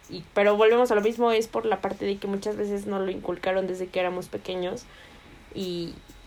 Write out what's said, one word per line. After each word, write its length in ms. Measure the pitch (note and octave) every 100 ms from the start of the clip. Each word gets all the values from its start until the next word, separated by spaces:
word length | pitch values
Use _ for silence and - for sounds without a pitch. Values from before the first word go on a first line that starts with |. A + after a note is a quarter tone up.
| -
y, 140 | F3+ -
pero 220 | G3+ G3+ G#3
volvemos 360 | A3 A#3 B3
a 40 | G#3+
lo 60 |
mismo, 300 | G#3 A#3 A#3
es 140 | A3 A3
por 160 | A#3 A3+
la 160 | A3
parte 240 | G3 G3+ G3+
de 100 | G3+
que 120 | G3+
muchas 280 | G3 G#3+ G#3
veces 300 | G#3 G3+ G3+
nos 160 | G3
lo 100 | F#3+
inculcaron 560 | F#3 - F3 F#3+ F#3+ F#3+
desde 200 | F#3 F#3
que 120 | F#3
éramos 280 | F3+ F3+ F#3
pequeños 540 | G3+ F#3+ F#3 F3+ - - - - - - - -
y, 400 | - F#3 F3 E3+ - - -